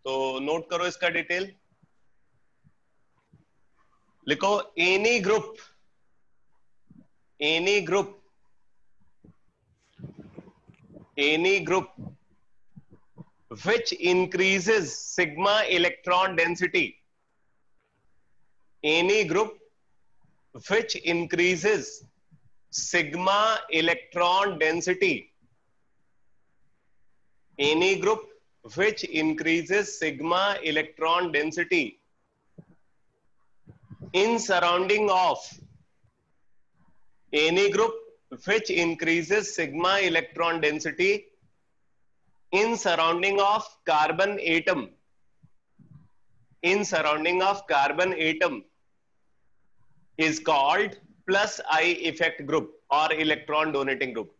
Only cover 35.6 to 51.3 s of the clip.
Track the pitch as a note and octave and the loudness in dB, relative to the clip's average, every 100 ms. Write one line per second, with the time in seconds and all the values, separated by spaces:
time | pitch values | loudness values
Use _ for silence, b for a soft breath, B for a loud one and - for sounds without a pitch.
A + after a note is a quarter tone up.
35.6 | - - _ _ _ _ _ _ _ - | -20 -20 _ _ _ _ _ _ _ -20
36.6 | _ _ _ - - _ _ D3+ D#3 F3+ | _ _ _ -20 -20 _ _ 0 2 4
37.6 | G3+ G3+ A3+ - - - _ B2+ F#3 A3 | 2 2 0 -2 -16 -20 _ -12 -2 -2
38.6 | G#3+ F3 E3+ E3 E3 E3+ D#3+ G#3+ G3+ - | 0 0 0 -2 0 0 0 -2 -2 -6
39.6 | D#3 D3 F3+ G3 F#3 E3 E3 D3+ E3+ E3 | -4 -2 0 2 2 0 -4 -4 -2 0
40.6 | D3+ D3+ D#3 C#3 F#3+ G#3 - _ _ _ | 0 -2 -6 0 0 0 -6 _ _ _
41.6 | _ _ _ _ _ _ _ _ - F#3 | _ _ _ _ _ _ _ _ -2 0
42.6 | A3 A#3 G3 E3 E3 F3 G3 G3+ G3 G#3+ | 2 0 0 2 2 2 0 2 2 0
43.6 | - - - D3+ D#3 E3 G3 G3+ E3 E3 | -4 -10 0 2 2 2 0 -2 -2 0
44.6 | E3 E3+ G2 _ _ _ _ _ - _ | 0 -2 -4 _ _ _ _ _ -20 _
45.6 | _ _ - - - _ _ _ _ _ | _ _ -20 -20 -20 _ _ _ _ _
46.6 | F3 G3 G3+ E3 D3+ D3+ D#3+ F3+ G3 G3 | 0 0 0 0 2 0 0 2 0 0
47.6 | - D3 C#3+ D3+ F#3 E3+ D#3+ D#3+ F3 A#2+ | 0 0 2 0 -2 0 -2 0 -2 -2
48.6 | - _ _ _ _ _ _ _ _ _ | -12 _ _ _ _ _ _ _ _ _
49.6 | _ _ - - _ - D#3+ D#3 - D3 | _ _ -20 -20 _ -2 0 0 0 2
50.6 | C#3 F3+ G#3 - - _ - | 2 0 -2 -6 -20 _ -2